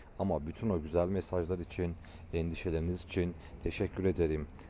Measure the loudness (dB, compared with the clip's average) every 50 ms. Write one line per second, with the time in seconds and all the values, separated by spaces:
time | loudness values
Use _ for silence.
0 | -18 -10 -4 -2 0 2 2 0 0 -4 -4 -2 0 2 2 2 0 2 2 4
1 | 4 4 2 0 0 0 0 0 0 0 0 -2 -4 -4 -2 -2 0 0 -2 -4
2 | -10 -14 -14 -14 -8 -2 0 0 0 0 0 -2 0 0 2 2 2 2 0 -2
3 | -4 -2 0 2 2 2 0 -4 -10 -14 -8 -4 -4 -2 0 0 0 0 0 2
4 | 4 4 4 6 4 4 4 2 -2 -4 -8 -12 -16 -10